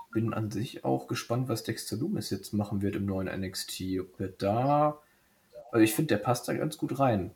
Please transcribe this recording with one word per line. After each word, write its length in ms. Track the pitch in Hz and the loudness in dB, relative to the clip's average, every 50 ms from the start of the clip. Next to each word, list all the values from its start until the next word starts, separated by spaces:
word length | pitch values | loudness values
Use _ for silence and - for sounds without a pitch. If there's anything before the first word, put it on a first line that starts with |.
| - - | -12 -4
bin 220 | - 110 113 110 - | -2 -2 0 0 0
an 160 | 113 110 101 | -2 -4 -2
sich 340 | 101 98 127 - - - - | -2 -4 -4 -6 -6 -4 -2
auch 240 | 131 131 127 - | 0 0 0 -2
gespannt, 400 | - 120 - - - 117 127 131 131 | -4 -6 -4 -4 -2 -2 -2 0 0
was 140 | 117 - - | -2 -2 -4
Dexter 320 | 120 110 - - - - | -4 -6 -6 -6 -6 -4
Loomis 340 | 110 151 202 214 - - - | -2 -2 -2 -2 -2 -4 -4
jetzt 200 | 107 - - - | -6 -6 -4 -2
machen 300 | 107 104 104 - 104 98 | -2 -2 -2 0 -2 -2
wird 140 | 98 95 - | 0 0 -2
im 100 | - 98 | -2 -2
neuen 220 | 98 95 95 92 | -2 -2 -2 -2
N 160 | 87 - 95 95 | -4 -4 -4 -6
X 240 | 90 - - - | -6 -6 -8 -8
T. 320 | - - - 95 92 92 92 | -8 -8 -6 -4 -4 -4 -4
Ob 180 | 92 - - - | -4 -6 -6 -6
er 100 | 98 95 | -6 -6
da, 680 | - - 98 101 110 120 131 143 147 147 151 151 151 - - _ _ _ _ _ _ _ _ _ - - - - | -4 0 0 2 2 2 4 4 4 4 4 4 2 -2 -10 _ _ _ _ _ _ _ _ _ -20 -20 -8 2
also 120 | - 113 110 | 6 6 6
ich 100 | 110 - | 6 6
find, 160 | - 160 - | 4 2 2
der 60 | 107 | 2
passt 300 | 104 - 117 123 - - - | 2 2 2 0 0 0 -2
da 40 | - | -2
ganz 240 | - - 156 - | 0 -2 -2 -2
gut 220 | - 151 - 139 139 | -4 -4 -2 2 4
rein. 320 | 139 127 110 95 90 98 - | 4 4 4 4 0 -2 -8